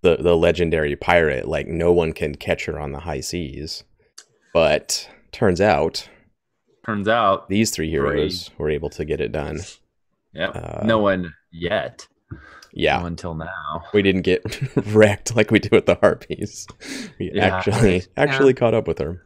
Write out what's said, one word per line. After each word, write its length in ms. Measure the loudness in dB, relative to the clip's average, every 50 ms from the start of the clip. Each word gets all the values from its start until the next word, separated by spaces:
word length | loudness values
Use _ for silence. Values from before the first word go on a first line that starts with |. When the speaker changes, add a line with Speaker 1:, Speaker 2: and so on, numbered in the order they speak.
| 4
Speaker 1:
the, 140 | 4 2
the 180 | 4 4 4 4
legendary 580 | 6 4 2 2 2 0 0 0 0 0 -2 -2
pirate, 520 | -2 0 4 4 4 4 4 0 -2 -4
like, 200 | -4 -4 -4 -4
no 240 | -4 -4 0 2 4
one 220 | 4 4 4 0 -2
can 220 | -4 -6 -6 -6
catch 300 | -8 -4 -4 -4 -2 -2
her 140 | -8 -8 -8
on 120 | -8 -8
the 80 | -10 -10
high 220 | -10 -8 -8 -8
seas. 640 | -8 -6 -8 -6 -8 -8 -10 -12 -10 -10 -12 -14 -16 _ _ _ _ _ _ -20 _ _ _ _ _ _ _
But 560 | 2 4 4 2 0 -2 -6 -8 -8 -8 -12 -20 _ _ _
turns 280 | -6 0 0 0 2 2
out, 460 | 2 2 4 2 2 -2 -4 -8 -14 -14 _ _ _ _ _ _ _ _ _ _ _ _ _ _ _
Speaker 2:
Turns 220 | -6 -6 -4 0
out, 400 | 0 2 2 4 2 2 0 -2
Speaker 1:
these 240 | -2 0 0 0 0
three 180 | 0 -4 -4 -2
heroes 600 | 0 0 0 0 0 0 -2 -2 -4 -8 -12 -16
Speaker 2:
three. 60 | _
Speaker 1:
were 120 | -6 -4 -2
able 200 | -2 -2 -4 -8
to 140 | -8 -8 -4
get 160 | -4 -2 -4
it 100 | -4 -4
done. 300 | -4 -6 -6 -6 -8 -8 -10 -12 -18 _ _ _ _ _ _ _ _ _ _ _ _
Speaker 2:
Yep. 180 | -6 -6 -6 -6
Speaker 1:
Uh, 300 | -8 -10 -10 -8 -4 0
Speaker 2:
No 140 | 0 2 2
one 340 | 2 2 0 0 -4 -8 -12 _ _ _
yet. 540 | -14 -8 -4 -2 -2 -2 -4 -6 -12 -16 -20 _ _ _ _ _ -20 -18 -18 -20 -20 -20 -20 _ _
Speaker 1:
Yeah. 260 | -2 0 0 0 0
Speaker 2:
No, 60 | -2
until 300 | -6 -8 -8 -10 -10 -8
now. 480 | -8 -10 -10 -12 -12 -10 -10 -10 -10 -10 0 2
Speaker 1:
We 80 | 4
didn't 220 | 4 4 2 2 2
get 200 | 0 0 0 -2 -8 -8 -8 -8 -4 -4
<laughs> 180 | -4 -4 2 6
wrecked 420 | 8 8 8 6 -2 -6 -4 0
like 140 | 0 2 4
we 100 | 4 2
did 120 | 4 4
with 140 | 4 4 4
the 100 | 4 0
Harpies. 720 | 2 0 -2 -2 -4 -8 _ -10 -8 -8 -12 -10 -16 -20 -20 -20 _ -16 -14 -14 -12 -14 -14 -10 _
We 120 | -10 -6 -2
Speaker 2:
Yeah. 120 | 0 0 2 0
Speaker 1:
actually, 360 | 0 -2 -2 2 4 4 4 4
Speaker 2:
Right. 140 | 2 -2 _ _
Speaker 1:
actually 300 | 0 0 0 2 4 4 4
Speaker 3:
Yeah. 40 | 4 4
Speaker 1:
caught 140 | 2 2 2
up 140 | 2 0
with 120 | -2 -4 -4
her. 240 | -4 -6 -6 -10 _